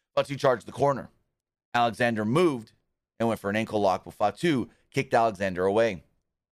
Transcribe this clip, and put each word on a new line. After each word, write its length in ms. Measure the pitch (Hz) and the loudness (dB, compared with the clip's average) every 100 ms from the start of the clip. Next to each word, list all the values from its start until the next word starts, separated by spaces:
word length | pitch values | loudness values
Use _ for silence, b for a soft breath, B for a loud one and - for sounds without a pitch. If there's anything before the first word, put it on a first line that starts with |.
| _ | _
Fatu 220 | 143 139 139 | -4 -4 0
charged 300 | 139 120 - | 0 0 -4
the 80 | |
corner. 360 | - 139 139 - _ _ _ _ _ _ | -2 0 0 -6 _ _ _ _ _ _
Alexander 520 | 120 120 104 120 110 107 | 0 0 2 0 0 0
moved 480 | 135 180 131 107 _ _ _ _ - | 2 2 0 -8 _ _ _ _ -4
and 120 | 117 | -2
went 100 | 107 | -2
for 100 | 101 | -2
an 60 | 104 | -4
ankle 240 | 110 107 | -2 0
lock, 240 | 101 92 | 0 0
but 100 | - | -4
Fatu 560 | - 104 - 175 139 95 b b | -4 -4 0 -2 -2 -4 b b
kicked 240 | - 135 | -6 0
Alexander 520 | 123 113 95 98 87 95 | 2 2 0 -4 0 0
away. 380 | 104 117 87 - _ _ _ _ | 2 0 -2 -12 _ _ _ _